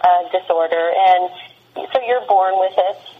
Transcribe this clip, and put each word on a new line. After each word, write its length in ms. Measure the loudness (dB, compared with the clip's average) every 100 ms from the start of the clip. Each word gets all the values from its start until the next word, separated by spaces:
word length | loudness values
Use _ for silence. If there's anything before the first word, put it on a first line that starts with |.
uh, 380 | 0 2 0 -4
disorder, 540 | -2 -2 0 -2 -2
and 360 | 2 4 4 0 -8 -20 _ _ -14 -4
so 80 | -4 -2
you're 180 | -2 0
born 260 | 2 2 0
with 160 | 0 0
it. 180 | -2 -4 -14